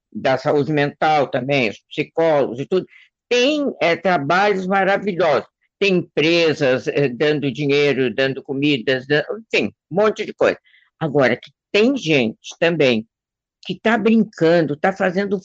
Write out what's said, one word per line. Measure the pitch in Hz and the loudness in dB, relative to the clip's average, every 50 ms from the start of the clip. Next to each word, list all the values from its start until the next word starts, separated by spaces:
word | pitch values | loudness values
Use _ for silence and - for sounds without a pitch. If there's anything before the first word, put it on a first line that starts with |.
| _ _ - | _ _ -10
da | 107 - 139 131 127 | -4 -2 0 0 0
saúde | - 151 147 147 139 151 156 | 0 0 0 0 0 0 0
mental | 147 143 143 147 - - 156 156 151 139 131 | 0 0 -2 -2 -2 0 0 2 2 0 0
também, | - 131 123 135 143 139 120 104 | -2 -4 -4 -2 0 0 0 0
os | 95 - _ _ | -4 -6 _ _
psicólogos | - - 147 - - 165 165 165 156 143 131 101 110 123 | -8 -8 -8 -6 -2 -2 0 2 2 2 0 -2 -4 -8
e | 139 | -8
tudo, | - 190 185 - - _ - - _ _ _ _ - | -4 -4 -4 -4 -4 _ -20 -20 _ _ _ _ -2
tem, | 240 247 247 277 311 294 285 254 - - | 0 0 2 2 0 0 -2 -4 -4 -2
é, | 151 170 170 | 0 0 0
trabalhos | 165 - 190 180 165 139 139 170 185 202 208 202 190 185 | 0 0 0 0 0 0 0 0 2 2 2 0 -2 -2
maravilhosos. | 185 196 196 190 185 196 196 - 196 180 160 180 160 143 113 - - _ _ _ _ _ - | -2 0 0 2 2 0 0 -2 -4 -2 0 2 2 2 0 -2 -4 _ _ _ _ _ -2
Tem | 196 202 185 | 0 2 2
empresas, | 175 - - - 165 147 165 170 170 170 160 143 - 147 127 131 127 - 151 | 0 0 -2 -2 -2 0 2 2 4 2 2 0 2 2 0 0 0 -2 -2
é, | - 127 143 131 | -2 0 0 0
dando | 123 113 156 151 151 147 135 139 | 0 0 0 0 0 0 -2 -4
dinheiro, | 113 117 147 139 139 143 147 143 131 120 131 120 104 | -4 -2 -2 0 2 2 2 2 2 0 0 -2 0
dando | 123 135 135 131 131 - | -2 -2 -2 -2 -6 -8
comidas, | - 135 135 143 151 147 127 110 139 131 127 127 | -8 -6 -2 0 0 0 0 0 -2 -2 -2 -2
dan-, | 135 147 151 - - - 220 226 _ - | -2 -2 -2 -2 -2 -8 -10 -8 _ -4
enfim, | 196 123 98 - _ _ - | -2 -2 -4 -6 _ _ -8
um | 151 190 214 | -2 0 0
monte | 214 - - 214 | 0 0 -2 -6
de | - - | -8 -4
coisa. | - 143 104 87 - _ _ _ _ _ _ _ - | -2 0 0 0 -2 _ _ _ _ _ _ _ -8
Agora, | 156 156 120 143 131 117 120 | -6 -2 0 2 2 2 2
que | - - - _ _ _ _ - | 0 -6 -12 _ _ _ _ 0
tem | 202 220 254 285 | 2 2 2 2
gente | 247 - 156 156 139 120 110 - _ - - - - | 0 0 0 2 2 2 0 -2 _ -14 -18 -8 -2
também | 175 170 175 156 147 127 120 110 110 _ _ _ _ _ _ _ _ _ _ _ - | 0 0 2 2 2 2 2 0 -2 _ _ _ _ _ _ _ _ _ _ _ -12
que | - 175 - | -12 -10 -4
tá | - 220 226 | -2 0 0
brincando, | 233 190 226 220 226 202 - - - 165 160 170 175 160 139 147 | 0 2 2 2 2 2 0 -2 0 2 2 4 2 2 0 -2
tá | 147 - 190 190 | -2 -2 -2 -2
fazendo | - 196 185 170 190 202 196 196 185 185 | 0 -2 -2 -2 -2 -4 -2 -4 -6 -6